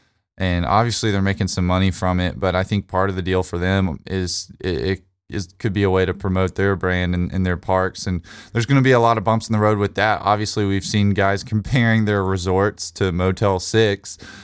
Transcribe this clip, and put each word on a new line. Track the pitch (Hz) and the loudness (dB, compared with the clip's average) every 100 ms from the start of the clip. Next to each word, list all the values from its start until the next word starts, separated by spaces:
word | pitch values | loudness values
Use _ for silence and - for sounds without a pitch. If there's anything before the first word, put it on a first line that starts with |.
| _ _ _ - | _ _ _ -6
and | 92 87 73 | -2 0 2
obviously | 101 117 104 113 | 2 2 0 -2
they're | 98 | 0
making | 98 95 95 | 0 0 -2
some | - 90 | -2 0
money | 92 95 | 2 0
from | 87 92 90 | 0 -2 0
it. | 90 - | -2 -2
But | 92 90 | -2 0
I | |
think | 92 101 - | 0 -2 -2
part | 95 98 | -2 -2
of | 95 | -2
the | |
deal | 90 92 | -2 -2
for | 90 87 | -2 -2
them | 90 98 92 69 - | 0 0 0 -4 -6
is | 95 90 - - - | -4 -4 -6 -10 -8
it, | 92 78 | -4 -2
it | 76 95 _ _ _ | -2 -4 _ _ _
is, | 101 92 _ | -10 -10 _
could | 113 | -4
be | 98 | 0
a | 98 | 2
way | 92 92 | 2 2
to | |
promote | 90 98 92 92 - | 0 -2 0 0 0
their | 98 95 | 0 2
brand | 92 90 90 | 0 0 0
and, | 90 87 | 0 -2
and | 92 92 | -2 -2
their | 87 | -2
parks. | - 95 92 - - | 0 0 0 -4 -6
And | 90 - - - | -6 -6 -20 -8
there's | 113 113 | -6 2
gonna | 139 | 2
be | 131 | 4
a | 123 | 4
lot | 117 113 | 4 2
of | 101 | 2
bumps | 110 - | 0 0
in | |
the | 110 | 2
road | 107 104 | 2 2
with | 101 - | 0 0
that. | 107 101 | 0 0
Obviously, | 101 104 104 - 101 | 0 0 0 -2 0
we've | 98 - | 0 0
seen | 107 101 | 2 2
guys | 98 98 98 | 2 0 0
<laughs> | - 107 | -2 -4
comparing | 98 120 117 110 107 | 0 2 4 2 2
their | 101 | 2
resorts | 95 95 90 92 101 - - | 2 0 0 2 2 -2 -12
to | - 95 | -2 -2
Motel | 87 92 92 101 92 | 0 0 2 0 0
six | - 113 110 101 - - - - | 0 2 2 0 -6 -16 -18 -20